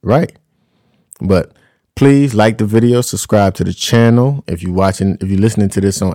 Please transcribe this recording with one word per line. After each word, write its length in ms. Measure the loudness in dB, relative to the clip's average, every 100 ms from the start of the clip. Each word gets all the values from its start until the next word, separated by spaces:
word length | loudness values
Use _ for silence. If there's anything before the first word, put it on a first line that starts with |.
right. 320 | -2 -2 -2 _ _ _ _ _ _ _ _ -10
But 320 | -2 0 -2 _ _ _ _ 0
please 380 | 4 4 2
like 240 | 2 0 0
the 80 | 0
video, 340 | 2 2 0
subscribe 540 | -2 -8 -2 2 2
to 100 | 0
the 100 | -6
channel. 720 | -6 -2 2 4 2 0 -2 -8
If 160 | -8
you're 100 | -4
watching, 460 | -2 -2 0 -4 -4
if 80 | -4
you're 120 | 0
listening 300 | 0 0 -2
to 100 | 0
this 200 | -2 -2
on 140 | -6